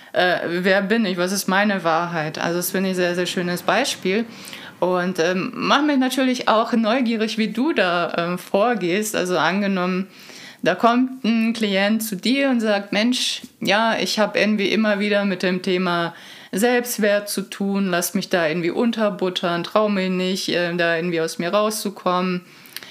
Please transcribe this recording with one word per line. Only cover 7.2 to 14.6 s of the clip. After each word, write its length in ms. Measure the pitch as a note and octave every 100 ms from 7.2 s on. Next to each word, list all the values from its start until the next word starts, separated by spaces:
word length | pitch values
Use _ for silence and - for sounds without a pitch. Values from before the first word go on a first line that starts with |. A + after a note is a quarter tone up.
| A3 G#3+
wie 120 | A3
du 220 | A3+ D4
da, 400 | E3 F#3 F3 E3 -
ähm, 200 | E3+ F3+
vorgehst. 800 | - G3 A#3 A3+ F3 F#3+ G#3+ -
Also 220 | F3+ E3+
angenommen, 720 | D#3 F#3+ G3+ F#3+ F3+ F#3 F#3+ - - - - -
da 120 | D#3+ F3+
kommt 480 | A#3 B3 B3+ -
ein 300 | G#3 A3+ A3+
Klient 500 | A3+ G#3 F#3+ G3+ A3
zu 120 | A3 F3+
dir 340 | G#3+ C4+ C#4
und 100 | A#3+
sagt, 300 | A3 G3+ G3+
„Mensch, 500 | G3 A#3+ B3 - - - _
ja, 340 | - G3+ A3+ -
ich 200 | G3+ G#3+
hab 160 | G#3 -
irgendwie 320 | G#3 G#3